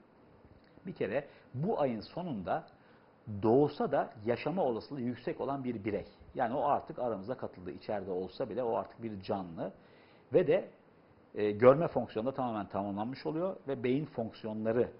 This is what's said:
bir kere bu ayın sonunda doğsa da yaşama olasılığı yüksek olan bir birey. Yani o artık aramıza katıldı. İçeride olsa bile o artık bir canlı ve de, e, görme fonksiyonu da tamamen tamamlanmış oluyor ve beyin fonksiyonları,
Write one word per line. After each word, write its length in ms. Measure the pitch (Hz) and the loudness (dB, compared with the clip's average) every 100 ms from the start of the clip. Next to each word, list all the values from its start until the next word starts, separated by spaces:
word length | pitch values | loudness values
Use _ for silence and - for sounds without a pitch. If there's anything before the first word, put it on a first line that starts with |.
| - - - - - - - - 190 | -20 -20 -20 -20 -20 -20 -20 -16 -10
bir 80 | |
kere 340 | - 104 123 147 - - | -4 -2 -2 -4 -12 -10
bu 260 | 123 175 - | -4 0 2
ayın 200 | 139 113 | 2 0
sonunda 640 | 92 - 180 110 92 143 - - - - - - - 101 | -6 -6 -4 -4 -2 -4 -6 -20 -20 -20 -20 -18 -10 0
doğsa 480 | 110 127 147 - 233 | 6 8 6 2 0
da 180 | 143 196 - 104 | 0 -2 -4 -2
yaşama 380 | 117 - 185 | -2 0 0
olasılığı 380 | 143 110 - 143 | 0 0 -4 -6
yüksek 400 | 120 120 - - | -4 -4 -4 -4
olan 220 | 117 139 | -4 -4
bir 200 | 123 110 | -4 -4
birey. 240 | 104 98 85 - - 135 | -2 -2 -4 -16 -10 -2
Yani 200 | 120 139 | -2 0
o 80 | |
artık 360 | 131 123 - - | 2 0 -2 -4
aramıza 380 | 123 101 95 123 | -4 -4 -6 -8
katıldı. 340 | 107 - 90 | -8 -10 -12
İçeride 400 | 95 - 104 95 | -10 -6 -4 -4
olsa 380 | 92 95 - 127 | -4 -4 -6 -6
bile 140 | 101 | -2
o 120 | 120 107 | 0 0
artık 280 | - - | -2 -8
bir 180 | 113 101 | -10 -8
canlı 500 | 92 101 90 82 170 - - - - - - | -4 -4 -4 -8 -8 -10 -20 -20 -20 -20 2
ve 140 | 147 147 | 4 6
de, 220 | 185 - - - - - - - - | 2 0 -14 -20 -20 -20 -20 -10 -2
e, 160 | 107 | 0
görme 360 | 104 123 143 165 | 8 10 10 6
fonksiyonu 400 | 135 113 110 123 | 0 -4 -4 -4
da 60 | |
tamamen 340 | 135 127 110 95 | -2 -2 -4 -4
tamamlanmış 580 | 98 101 98 117 131 156 | -2 -2 -2 -4 -4 -4
oluyor 300 | 156 190 - - | -2 -4 -4 -6
ve 160 | 131 | -2
beyin 220 | 123 135 151 | 0 0 0
fonksiyonları, 840 | - 113 - 110 110 110 117 107 - | -4 -6 -6 -8 -2 2 2 2 -2